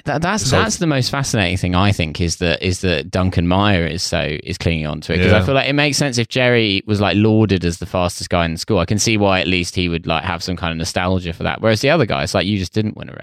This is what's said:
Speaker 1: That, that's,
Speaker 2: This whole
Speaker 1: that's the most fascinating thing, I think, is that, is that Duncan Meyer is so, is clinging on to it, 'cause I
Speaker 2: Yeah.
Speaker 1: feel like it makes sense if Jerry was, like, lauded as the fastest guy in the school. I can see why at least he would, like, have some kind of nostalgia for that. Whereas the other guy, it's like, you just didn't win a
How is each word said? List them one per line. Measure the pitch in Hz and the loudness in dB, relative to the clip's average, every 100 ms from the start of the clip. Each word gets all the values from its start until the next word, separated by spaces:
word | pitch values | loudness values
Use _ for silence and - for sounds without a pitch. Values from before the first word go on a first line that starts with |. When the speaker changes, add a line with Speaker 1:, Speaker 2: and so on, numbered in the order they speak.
Speaker 1:
That, | - 143 | -6 -2
that's, | 175 208 | -2 -2
Speaker 2:
This | 135 | 0
whole | 180 | 0
Speaker 1:
that's | 214 - | 0 0
the | 165 | 0
most | 135 117 | 0 -2
fascinating | 143 135 117 87 95 | -2 -2 0 0 0
thing, | 90 | 0
I | 90 101 | 2 2
think, | 98 78 73 | 0 -2 -2
is | 85 - | -4 0
that, | 87 - | 0 0
is | 92 90 | -2 -2
that | 92 76 80 | -2 -2 -2
Duncan | 95 92 90 87 | -2 0 2 2
Meyer | 92 104 92 85 | 2 2 2 0
is | 85 | -4
so, | - 87 71 76 | -4 -2 -2 -6
is | - 87 | -8 -4
clinging | 90 80 76 | -2 -2 -4
on | 76 | -6
to | - | -2
it, | 85 | 2
'cause | 90 | 4
I | 104 | 4
Speaker 2:
Yeah. | 92 | 4
Speaker 1:
feel | 135 | 0
like | 127 | 0
it | |
makes | 143 147 127 | 2 2 0
sense | 143 120 | 0 0
if | 113 | -2
Jerry | 131 123 120 110 98 - | 0 2 4 2 0 0
was, | 101 | 0
like, | 98 98 | 2 4
lauded | 110 107 107 95 | 4 6 4 2
as | 85 82 | 0 -4
the | 90 | -4
fastest | 92 87 - - | -2 -2 -4 -2
guy | 90 | 0
in | 82 | 0
the | 82 | -2
school. | - 101 | -2 0
I | 85 | 0
can | 104 | 0
see | - 107 | 0 2
why | 101 92 | 4 2
at | 80 | 2
least | 92 85 95 | 0 0 -2
he | 87 | -2
would, | 82 82 | -2 -2
like, | 78 90 | -2 -2
have | 85 | -6
some | - 85 | -6 -4
kind | 82 | -4
of | 80 | -4
nostalgia | 82 95 90 92 87 | -4 -2 0 0 -2
for | 85 | -6
that. | 87 69 | -6 -2
Whereas | 113 110 | 0 2
the | 135 | 2
other | 165 110 | 2 2
guy, | 69 | -2
it's | 73 | -2
like, | 98 90 | 0 0
you | 104 | 0
just | 90 | -2
didn't | 110 107 - | -2 -4 -6
win | - | -12
a | - | -14